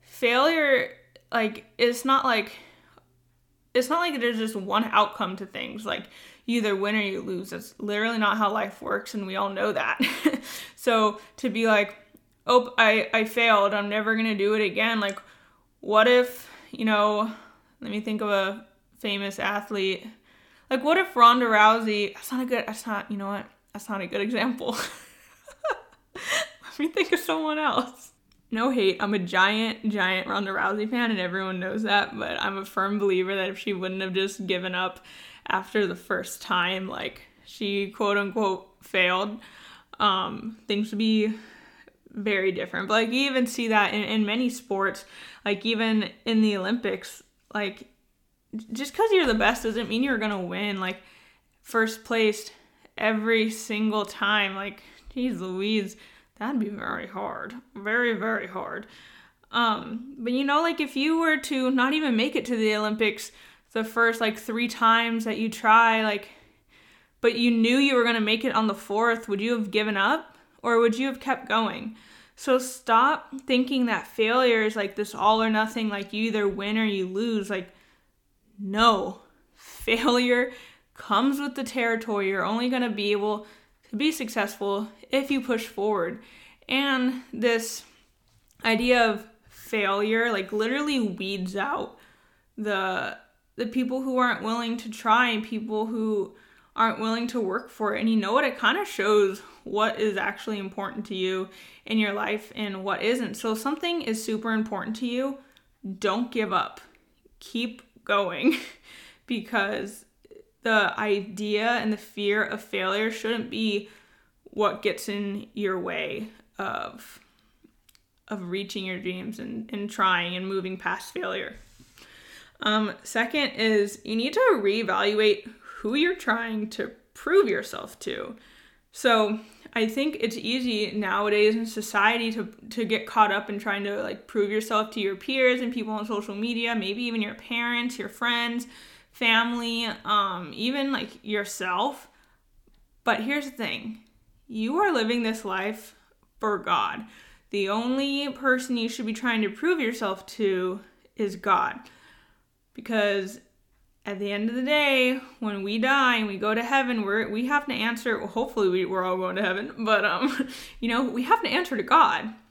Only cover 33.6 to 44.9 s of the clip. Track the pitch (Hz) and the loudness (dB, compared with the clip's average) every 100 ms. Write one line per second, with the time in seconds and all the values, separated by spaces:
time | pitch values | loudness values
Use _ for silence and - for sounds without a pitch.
33.6 | - 190 185 190 190 185 196 190 190 180 | -4 -4 -4 -4 -4 -2 -2 -4 -4 -2
34.6 | 185 180 185 - - - - - - 190 | -2 -4 -4 -6 -20 -20 -20 -18 -2 -2
35.6 | 190 214 196 180 - 180 185 - - 180 | 0 0 0 -4 -4 -4 -4 -12 -2 0
36.6 | 175 190 190 - - - - _ - - | 0 -2 -4 -8 -8 -12 -20 _ -20 -6
37.6 | 208 202 196 - 208 202 202 185 202 185 | -2 -2 -4 -2 0 0 0 0 0 -2
38.6 | - _ - 190 180 185 208 220 - - | -8 _ -2 2 4 2 0 -6 -14 -20
39.6 | - - _ - 208 190 185 214 220 220 | -20 -20 _ 0 2 2 -2 -6 -10 -12
40.6 | - 208 220 208 220 220 214 220 - - | -4 -2 -2 0 4 4 2 -2 -12 -20
41.6 | - - - _ _ 220 208 196 190 185 | -20 -20 -20 _ _ -8 -2 0 0 0
42.6 | - 185 190 214 226 247 277 262 240 - | -4 -6 0 0 2 2 2 2 0 -2
43.6 | 226 220 196 208 208 220 208 226 254 240 | 2 4 4 0 0 0 0 0 0 -2
44.6 | - 196 190 | -6 0 0